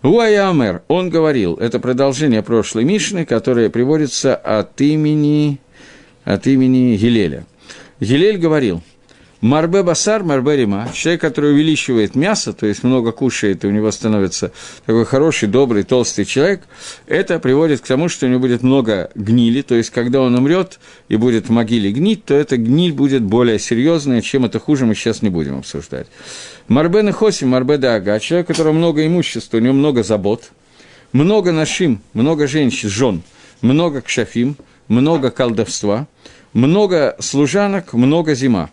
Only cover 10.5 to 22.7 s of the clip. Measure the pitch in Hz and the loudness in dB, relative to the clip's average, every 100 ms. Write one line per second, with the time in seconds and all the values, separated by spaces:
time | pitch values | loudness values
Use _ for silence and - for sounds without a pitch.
10.5 | 147 110 101 117 - 156 170 160 143 147 | 0 0 -2 -6 -6 -4 -2 -2 0 2
11.5 | 143 160 151 - 120 101 127 175 208 - | 2 2 0 0 0 0 0 -2 -2 -4
12.5 | 95 107 101 123 127 113 113 131 - 107 | -4 -4 -2 0 0 0 -2 -4 -2 -2
13.5 | 90 101 104 107 101 113 107 95 - 92 | -2 -2 0 -2 -2 -2 0 0 -4 -8
14.5 | - - - - 113 110 135 160 - 104 | -10 -20 -14 -2 0 2 2 2 0 0
15.5 | 117 135 107 95 127 117 - 98 131 165 | 2 2 0 0 0 0 -4 -4 0 0
16.5 | 190 - - - - - 165 196 170 127 | -2 -8 -20 -20 -20 -4 -4 -2 -2 0
17.5 | 135 160 135 - 131 170 - 127 127 127 | 2 2 0 -2 -2 -2 -2 -2 0 0
18.5 | 120 127 139 113 101 85 - 101 120 117 | 0 2 2 2 -2 -4 -8 0 2 2
19.5 | 123 135 117 110 - 120 135 131 123 135 | 0 0 0 0 -4 -2 0 2 2 2
20.5 | 175 180 - - - _ 110 123 113 101 | 0 -2 -10 -20 -20 _ 0 2 0 0
21.5 | 113 113 117 101 110 190 220 - 139 151 | 0 0 0 -2 0 -2 -2 0 0 2
22.5 | 127 113 | -2 0